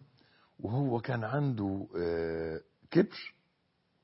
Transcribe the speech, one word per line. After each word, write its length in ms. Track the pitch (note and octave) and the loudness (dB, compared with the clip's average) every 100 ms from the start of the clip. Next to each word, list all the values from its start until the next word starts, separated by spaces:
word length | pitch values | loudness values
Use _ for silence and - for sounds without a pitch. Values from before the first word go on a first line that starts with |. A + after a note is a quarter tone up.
| - _ _ _ _ - | -6 _ _ _ _ -10
وهو 400 | A2 B2 C#3 A2+ | -2 0 2 0
كان 240 | A2 B2 | 0 -2
عنده، 640 | A2 C#3 C#3+ A#2 G2 G2 - F2 | -2 0 0 2 0 -2 -4 -2
آه، 640 | E2+ E2+ E2 E2 E2 D#2+ - _ - | 0 0 0 -2 -4 -6 -10 _ 0
كبر، 440 | E3 G#3+ - - - _ _ _ _ _ _ | 4 4 0 -16 -18 _ _ _ _ _ _